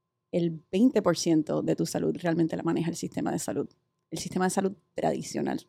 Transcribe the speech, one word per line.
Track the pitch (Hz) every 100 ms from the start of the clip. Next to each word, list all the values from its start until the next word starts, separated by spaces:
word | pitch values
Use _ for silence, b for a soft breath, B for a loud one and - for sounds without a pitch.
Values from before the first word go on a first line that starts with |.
| _ _ _
el | 175 170 160 -
veinte | 185 254 214
por | 185 160
ciento | 175 156 151 151
de | 156 160
tu | 165
salud | 156 160 151
realmente | 170 165 160 170
la |
maneja | 165 175 160
el | 165
sistema | 175 - 156
de | 160
salud, | - - - _ _ _ _
el | 165
sistema | - 190 185
de |
salud | 190 190 - _ -
tradicional. | 160 131 - - 67 -